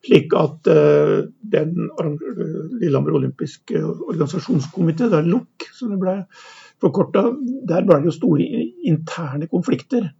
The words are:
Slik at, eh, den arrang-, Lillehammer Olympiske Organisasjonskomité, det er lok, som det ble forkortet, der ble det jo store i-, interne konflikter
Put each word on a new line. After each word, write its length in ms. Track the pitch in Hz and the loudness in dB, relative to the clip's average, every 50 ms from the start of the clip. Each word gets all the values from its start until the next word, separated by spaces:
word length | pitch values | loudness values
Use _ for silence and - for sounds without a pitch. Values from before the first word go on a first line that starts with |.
| _ | _
Slik 300 | - - - 135 - - | 6 4 4 4 4 2
at, 340 | - - 135 - - _ | 2 2 0 -2 -2 _
eh, 600 | - 165 151 147 147 147 147 147 151 - - - - - _ - | 4 6 6 6 6 6 4 4 4 2 0 0 -4 -12 _ -6
den 460 | 214 202 156 151 160 175 175 165 - - - | -2 0 0 0 -2 -2 -4 -6 -6 -6 -6
arrang-, 180 | 165 151 147 151 - 269 214 175 170 160 160 165 156 170 254 233 | -4 -4 -4 -6 -8 -10 -8 -8 -6 -6 -6 -8 -8 -8 -6 -4
Lillehammer 320 | 180 165 135 139 143 151 - | 0 0 2 2 2 2 0
Olympiske 640 | 139 131 131 135 - 165 143 - _ _ - 226 - 156 | 0 0 -2 -4 -6 -10 -10 -10 _ _ -4 -4 -2 -2
Organisasjonskomité, 1200 | 160 - - - 294 196 160 - - - 180 - - 247 151 - - - 190 175 160 160 165 247 233 | -4 -6 -8 -8 -6 -2 -2 -2 -2 -4 -6 -4 -2 -2 -2 -2 -4 -4 0 0 0 0 0 0 2
det 100 | 190 151 | 2 2
er 100 | 156 170 | 2 2
lok, 380 | 180 247 - _ _ _ - - _ | 0 0 -2 _ _ _ -18 -18 _
som 180 | - 254 220 | -10 -8 -6
det 80 | 202 190 | -4 -2
ble 260 | 180 185 190 202 185 _ _ - - - - - - - _ _ | -2 -2 -2 -4 -8 _ _ -20 -20 -20 -20 -20 -20 -20 _ _
forkortet, 560 | - 165 139 190 - - - 196 202 233 247 302 269 240 262 269 - | 0 0 2 2 -2 2 2 2 2 2 -2 -2 -6 -6 -6 -6 -4
der 180 | 175 165 185 - | -2 0 0 4
ble 140 | 208 165 139 | 4 4 4
det 60 | 151 175 | 4 0
jo 80 | - | -2
store 240 | - - - 156 135 | 0 2 2 2 2
i-, 320 | - - - - - - - - 349 233 | 2 0 -2 -4 -4 -6 -8 -6 0 0
interne 580 | 156 156 160 - - 175 165 139 131 147 160 | 0 0 -2 -8 -8 -8 -8 -6 -4 -6 -6
konflikter 600 | - - 180 - - 240 240 - _ 269 240 202 151 - | -2 -2 -2 0 0 -2 -4 -2 _ -2 -2 -2 -4 -10